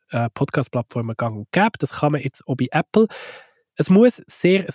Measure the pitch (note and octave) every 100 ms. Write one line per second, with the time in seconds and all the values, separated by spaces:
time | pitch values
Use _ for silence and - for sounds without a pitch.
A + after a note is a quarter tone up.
0 | _ A#2+ A#2 - C#3 - B2 B2 - A#2+
1 | A#2 A2 A#2 A2 A2 F#3 A3 - C#3+ -
2 | D3 D3 C3+ - - B2+ C#3+ D#3 - G#3+
3 | A3 - - - - _ _ - D3+ F#3+
4 | B3 - - - F3 F#3+ E3+